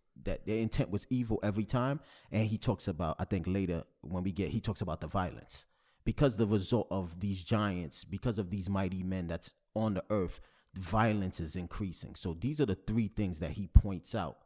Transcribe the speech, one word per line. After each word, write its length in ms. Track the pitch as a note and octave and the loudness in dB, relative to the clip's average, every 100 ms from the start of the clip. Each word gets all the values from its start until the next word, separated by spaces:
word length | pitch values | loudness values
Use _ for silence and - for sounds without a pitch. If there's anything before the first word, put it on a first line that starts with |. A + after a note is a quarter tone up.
| _ - | _ -10
that 220 | - D2+ - | -6 -4 -2
their 140 | A2 | 0
intent 300 | A2 - C3 | 0 0 0
was 160 | G2+ - | -2 -2
evil 300 | B2+ A2+ G#2+ | -2 0 0
every 220 | G#2 G2+ G2+ | 0 0 0
time. 340 | B2 C3 D3 - - - | 0 0 -2 -6 -20 -4
And 160 | G#2+ A2 | -2 0
he 100 | A2 | 0
talks 300 | - F#2+ - | 0 0 -2
about, 300 | D#2+ D#2+ - | -2 -2 -2
I 60 | F#2+ | -2
think 220 | G2 E2+ | -2 0
later 360 | G2 F#2 E2 - _ | 0 0 -2 -4 _
when 240 | - F2+ | -6 -4
we 80 | F#2 | -2
get, 180 | F2 E2+ | -2 0
he 100 | G#2+ | 0
talks 200 | - - | -2 -2
about 200 | F2 D#2+ | -4 -4
the 60 | D#2 | -2
violence. 580 | G2 F2+ - - - - _ _ _ | -2 -2 -4 -14 -16 -16 _ _ _
Because 340 | - - C#3+ G#2 | -2 4 4 6
the 100 | G#2 | 4
result 400 | G#2+ F#2+ A#2 - | 4 4 2 2
of 300 | F#2+ F2 E2+ | -2 -4 -4
these 240 | G2 F#2+ | -4 -2
giants, 600 | F2 A2 G#2 F2+ D#2+ - - | 0 2 2 -2 -6 -10 -10
because 340 | F#2+ B2+ G#2 | -4 -2 0
of 100 | F2+ | -2
these 200 | G2 F#2 | -2 0
mighty 340 | G2 F#2 F#2 | 0 0 0
men 240 | F#2 F#2 E2+ | -2 -2 -2
that's 260 | E2 - - _ A2 | -4 -8 -20 _ 0
on 200 | A2 F#2 | 0 0
the 100 | - | 0
earth, 300 | G#2 F2 - - _ _ | 0 0 -4 -16 _ _
violence 680 | F#2+ F#2 A2 A2+ G#2 F#2 - | -10 0 4 4 2 -2 -4
is 160 | D#2+ F2+ | -6 -6
increasing. 580 | F2 - G2 D#2+ - - | -6 -4 -6 -6 -12 -8
So 180 | - | -6
these 280 | E2 A#2 D3+ | -2 -2 0
are 40 | B2 | 0
the 100 | F#2 | 0
three 340 | - A2 G#2 | 0 0 0
things 300 | - G2 D#2 | 0 -2 -2
that 120 | D#2+ | -6
he 160 | D#2+ F#2+ | -6 8
points 480 | - G2+ F2+ - A2+ | 8 8 -4 -4 -4
out, 220 | D#2+ - | -4 -6